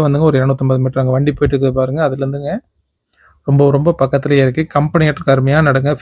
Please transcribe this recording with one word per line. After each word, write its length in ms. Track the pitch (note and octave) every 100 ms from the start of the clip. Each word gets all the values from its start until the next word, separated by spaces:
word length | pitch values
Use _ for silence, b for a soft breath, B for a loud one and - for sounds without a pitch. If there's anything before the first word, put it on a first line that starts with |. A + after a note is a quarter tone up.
| D3+
வந்துங்க 220 | C#3+ D#3+
ஒரு 100 | C3+
இருநூத்தம்பது 400 | C3+ C3 C3 C3 C3
மீட்டர் 160 | C3+
அங்க 120 | B2+ B2+
வண்டி 160 | C#3+ C#3
போயிட்டு 160 | C#3 C3+
இருக்குது 220 | C3+ C3
பாருங்க, 220 | C3 D3 D3+
அதுல 160 | C3+ C3+
இருந்துங்க 280 | C#3+ C#3+ G#3 - _ _ _ _ b b b -
ரொம்ப, 180 | C#3 C#3+ C#3
ரொம்ப 180 | D#3 E3+
பக்கத்துலயே 420 | C3 C#3 C#3+ C#3 C3
இருக்கு. 200 | C3 D#3+ C#3+
கம்பெனி 320 | D3+ E3 D#3
ஏற்ற 220 | C#3 - C3+
அருமையான 380 | C3 D3 D3+
இடங்க, 200 | C3+ C#3 D3+